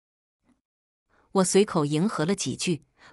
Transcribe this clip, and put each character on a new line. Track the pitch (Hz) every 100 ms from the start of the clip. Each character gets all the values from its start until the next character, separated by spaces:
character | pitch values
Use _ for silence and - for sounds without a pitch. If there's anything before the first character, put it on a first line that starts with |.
| _ _ _ _ _ _ _ _ _ _ _ _ _
我 | 196
随 | 185 190
口 | 208 175
迎 | 147 151 196
合 | -
了 | 156
几 | 202 -
句， | 127 - 160 - _ -